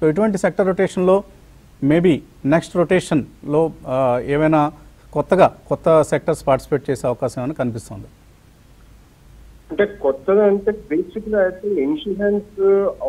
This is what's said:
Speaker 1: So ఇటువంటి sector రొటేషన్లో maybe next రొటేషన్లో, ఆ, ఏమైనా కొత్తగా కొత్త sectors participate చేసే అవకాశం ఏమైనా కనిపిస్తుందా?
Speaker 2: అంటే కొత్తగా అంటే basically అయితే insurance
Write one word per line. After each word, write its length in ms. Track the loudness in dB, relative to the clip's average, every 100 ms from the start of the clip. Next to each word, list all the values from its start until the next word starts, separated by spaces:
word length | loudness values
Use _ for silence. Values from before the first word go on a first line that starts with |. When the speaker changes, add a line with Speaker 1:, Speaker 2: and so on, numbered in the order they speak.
Speaker 1:
So 80 | 0
ఇటువంటి 280 | 2 0 0
sector 300 | -2 0 0
రొటేషన్లో 560 | 0 -2 0 2 2 0 -16 -20 -20 -20 -4 0
maybe 320 | 4 4 2 -4 -6 0
next 300 | 0 0 -2
రొటేషన్లో, 960 | 0 0 0 -2 -4 -10 -4 0 0 -4 -6
ఆ, 340 | 0 0 0 -2
ఏమైనా 460 | 0 2 2 0 -4 -20 -20 -8
కొత్తగా 420 | -6 0 4 4 2 -6
కొత్త 340 | -2 2 4
sectors 460 | 2 -2 -2 -2 0
participate 420 | -2 -2 -4 -4
చేసే 180 | -4 -4
అవకాశం 340 | -4 -6 -6
ఏమైనా 120 | -8
కనిపిస్తుందా? 520 | -4 -6 -6 -12 -16 -18 -20 -20 _ _ _ -20 -20 -20 -20 -20 _ -20 -20 -20 -20 -6
Speaker 2:
అంటే 140 | -2 -2
కొత్తగా 600 | -2 -2 -2 0 2 4
అంటే 260 | 2 -2
basically 640 | -6 -4 -6 -4 -10 -4 0
అయితే 460 | 0 -2 -4 -2
insurance 760 | -2 -4 -6 -4 -2 -2 -4 -2 2 2 0 -4